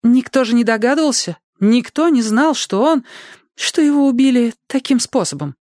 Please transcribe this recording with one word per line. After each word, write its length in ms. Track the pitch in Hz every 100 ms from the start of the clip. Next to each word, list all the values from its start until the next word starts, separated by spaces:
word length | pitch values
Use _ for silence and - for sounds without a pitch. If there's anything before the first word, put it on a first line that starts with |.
Никто 420 | 233 254 - 269
же 100 | 233
не 100 | 240
догадывался? 720 | 226 220 240 285 302 - - 170 _ _
Никто 500 | 202 240 233 - 330
не 140 | 269
знал, 320 | 220 220 311
что 280 | 269 - 196
он... 220 | 285 311 - - - - _
Что 280 | - - -
его 240 | 302 285 277
убили 480 | 247 269 247 233 - _
таким 320 | 269 - 254
способом 580 | - 262 175 143 147 -